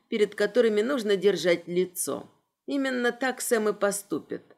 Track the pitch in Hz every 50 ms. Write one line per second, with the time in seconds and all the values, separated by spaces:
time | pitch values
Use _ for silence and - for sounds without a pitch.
0 | _ - 233 214 208 196 - - 202 208 208 247 240 226 214 208 214 254 294 254
1 | 208 208 202 190 170 202 190 165 151 180 170 - - 165 175 180 185 180 - -
2 | - 143 131 113 - - _ _ _ _ _ _ _ - 277 277 269 269 254 247
3 | 240 240 233 240 269 262 247 - - - 247 220 214 208 202 - 202 202 196 -
4 | - - - - - - 123 117 - - -